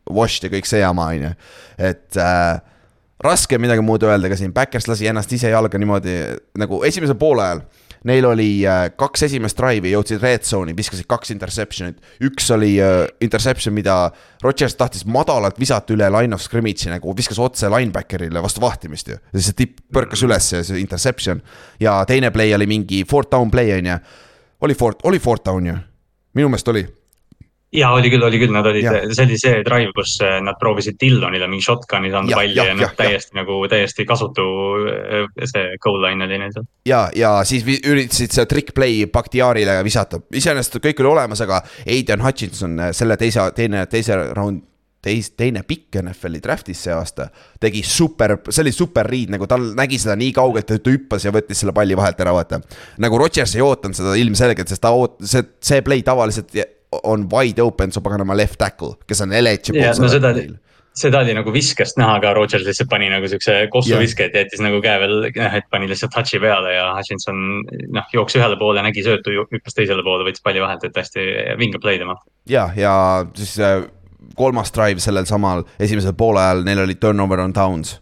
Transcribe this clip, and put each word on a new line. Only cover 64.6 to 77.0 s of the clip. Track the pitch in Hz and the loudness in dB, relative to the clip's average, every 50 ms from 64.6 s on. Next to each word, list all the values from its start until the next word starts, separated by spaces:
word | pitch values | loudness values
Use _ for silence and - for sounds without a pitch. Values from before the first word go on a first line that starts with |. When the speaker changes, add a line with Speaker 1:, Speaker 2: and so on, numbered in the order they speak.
| 107 | -2
Speaker 2:
nagu | 104 104 101 | 0 0 2
käe | 104 110 104 98 98 | 2 2 2 2 2
veel, | 98 104 107 110 113 | 0 0 0 -2 -2
noh, | 123 110 113 101 98 104 | -2 -2 -2 -2 -2 -2
et | - - | -4 -4
pani | - 98 98 95 | -4 -4 -4 -4
lihtsalt | 95 - - 104 - | -4 -4 -6 -4 -4
touch'i | 120 117 - - 101 | -4 -4 -2 -2 0
peale | 101 107 104 95 92 92 90 | 2 2 2 2 0 0 -2
ja | 90 92 92 92 | -2 -2 -2 -4
Hutchinson, | 98 98 - 101 95 - - 98 95 95 95 101 101 104 - - - - - - | -4 -6 -8 -10 -8 -8 -8 -6 -4 -4 -4 -4 -6 -8 -10 -10 -12 -10 -8 -8
noh, | 104 - - - | -8 -6 -2 -2
jooksis | 117 104 - - 131 | -2 0 2 2 2
ühele | 123 113 101 | 2 2 2
poole, | 95 107 107 104 101 101 | 2 0 2 2 2 0
nägi | 107 101 104 95 | -2 -2 -2 0
söötu, | 117 110 104 - 104 101 | 0 0 0 -2 -2 -4
ju-, | 101 104 - - | -4 -4 -4 -8
hüppas | 107 - - - | -10 -10 -6 -2
teisele | - 107 95 98 92 87 | -2 0 0 0 0 0
poole, | 92 92 92 92 | 0 -2 0 -2
võttis | 95 92 - - | -4 -6 -4 -4
palli | 104 95 95 95 | -2 -2 0 -2
vahelt, | 95 95 90 - 87 | -2 -4 -6 -8 -6
et | - | -6
hästi | 92 90 - - 95 95 95 - 53 55 - - 110 | -6 -6 -6 -6 -6 -4 -4 -4 -4 -4 -4 -2 -2
vinge | 120 113 98 - - | -2 -2 -2 -4 -2
play | 107 98 90 | -2 -2 -2
tema. | 90 90 92 - _ _ _ _ _ 117 | -2 -6 -8 -10 _ _ _ _ _ -2
Speaker 1:
Jah, | 127 127 101 85 90 104 | 0 0 0 0 -2 0
ja | 101 101 95 95 95 92 92 92 90 85 - | 2 2 4 4 4 4 2 2 0 -4 -8
siis, | 101 104 92 - 104 | -10 -10 -8 -4 0
äh, | 104 98 98 95 - - - - - - - - - - - | 2 2 2 2 0 -6 -12 -20 -20 -20 -20 -20 -20 -14 -2
kolmas | - 127 131 123 120 104 - - | 0 2 2 2 0 -2 -2 0
drive | 120 110 104 98 90 | 2 2 2 2 0
sellel | - 113 101 95 92 - | 0 0 0 0 0 0
samal | 107 101 104 95 92 87 82 - - - | 0 0 2 2 0 -2 -4 -6 -6 -4
esimesel | 104 101 107 104 95 95 90 | -2 -2 0 0 0 -2 0
poolajal, | 82 113 113 107 95 92 92 92 92 90 | 2 2 2 4 4 4 4 4 2 0
neil | 95 101 98 95 | 0 0 0 0
oli | 95 92 | 0 0
turnover | - | 0